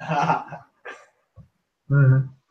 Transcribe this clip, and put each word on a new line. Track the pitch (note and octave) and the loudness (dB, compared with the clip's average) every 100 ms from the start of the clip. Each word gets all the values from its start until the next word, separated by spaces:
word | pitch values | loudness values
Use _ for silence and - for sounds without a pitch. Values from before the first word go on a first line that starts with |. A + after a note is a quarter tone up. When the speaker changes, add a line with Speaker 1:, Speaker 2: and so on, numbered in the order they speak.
Speaker 1:
<laughs> | - D3 D#3 D3+ - - - _ - - _ _ _ - - _ _ _ - | -6 -4 -2 -2 -6 -18 -20 _ -20 -20 _ _ _ -20 -20 _ _ _ -2
Speaker 2:
Uhum. | C#3+ C3 C3 - - _ | 2 4 4 0 -10 _